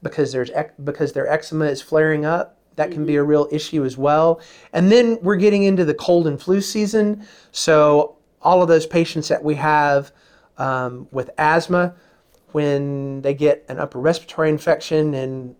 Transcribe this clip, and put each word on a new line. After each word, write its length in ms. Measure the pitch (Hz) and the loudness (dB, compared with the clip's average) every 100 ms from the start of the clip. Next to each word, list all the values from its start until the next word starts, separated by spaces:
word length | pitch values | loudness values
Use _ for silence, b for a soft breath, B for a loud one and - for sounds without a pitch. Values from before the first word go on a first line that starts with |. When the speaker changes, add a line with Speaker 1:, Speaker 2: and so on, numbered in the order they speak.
Speaker 1:
because 300 | 147 - 135 | -8 -4 -2
there's 200 | 127 123 | -4 -4
ec-, 240 | 143 151 - 139 | -6 -8 -8 -10
because 260 | 139 151 | -4 -4
their 160 | 139 135 | -4 -2
eczema 380 | 156 - 156 151 | -4 -4 -4 -2
is 160 | 135 | -4
flaring 420 | - 156 156 151 | -2 2 2 0
up. 340 | 151 170 - _ _ - | -2 -4 -6 _ _ -6
That 140 | 151 | -4
can 140 | 165 156 | -4 -2
be 120 | 147 | 0
a 20 | |
Speaker 2:
Mm-hmm. 100 | 147 | 2
Speaker 1:
real 180 | 151 147 | 2 2
issue 320 | 151 156 160 | -4 -6 -4
as 140 | 131 127 | -4 -2
well. 420 | 139 151 165 165 B B B | 0 2 2 0 B B B
And 180 | 170 185 | 0 4
then 280 | 226 240 226 | 6 4 0
we're 140 | 180 202 | 0 2
getting 280 | 208 202 | 2 4
into 200 | 196 190 | 2 2
the 120 | 160 151 | 0 0
cold 320 | - 175 160 | 2 2 2
and 140 | 139 | -2
flu 200 | - 190 | -2 -2
season. 640 | 196 214 214 220 208 208 B B B | -2 -4 -2 0 0 -2 B B B
So 640 | - - 156 151 147 151 - _ _ | -4 2 4 6 4 2 -6 _ _
all 200 | - 180 | 2 4
of 80 | 170 | 6
those 160 | 160 160 | 4 2
patients 420 | 170 165 160 151 | 0 -2 -4 -4
that 160 | 156 | -2
we 120 | 147 143 | -2 -2
have, 580 | 156 151 147 143 139 b b b b - | 0 2 2 0 -2 b b b b -8
um, 520 | 135 131 127 123 - | -6 -4 -6 -10 -10
with 180 | 135 127 - | -8 -8 -2
asthma, 580 | 151 165 165 175 175 175 b b b _ _ | 2 2 0 0 -2 -6 b b b _ _
when 720 | 151 147 143 143 139 139 135 | -2 0 0 -2 -6 -8 -6
they 120 | 139 | -4
get 320 | 143 151 - - | 0 2 0 -4
an 100 | 131 | -8
upper 200 | - 127 | -8 -2
respiratory 480 | 147 170 - - 156 | -2 -2 -4 -4 -2
infection 640 | 151 170 151 - 156 151 | 0 0 -2 0 -2 0
and 400 | 139 131 131 127 | -2 -6 -8 -12